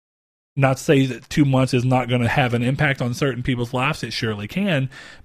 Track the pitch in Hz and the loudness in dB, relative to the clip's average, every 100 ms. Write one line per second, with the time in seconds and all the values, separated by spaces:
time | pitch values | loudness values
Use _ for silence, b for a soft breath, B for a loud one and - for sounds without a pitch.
0 | _ _ _ _ _ - 135 131 - 139 | _ _ _ _ _ 0 0 0 2 4
1 | 131 117 - - 139 131 131 127 127 127 | 4 -2 -6 2 4 4 2 2 2 0
2 | 120 123 117 - 127 120 123 135 147 131 | 2 0 0 2 0 0 0 0 0 0
3 | 123 123 143 120 123 120 117 127 135 151 | -4 -2 -2 -2 -2 -2 -2 -2 -2 -2
4 | 117 - 113 104 104 185 202 147 131 B | -6 -6 -4 -4 -6 -4 -2 0 -2 B
5 | B B | B B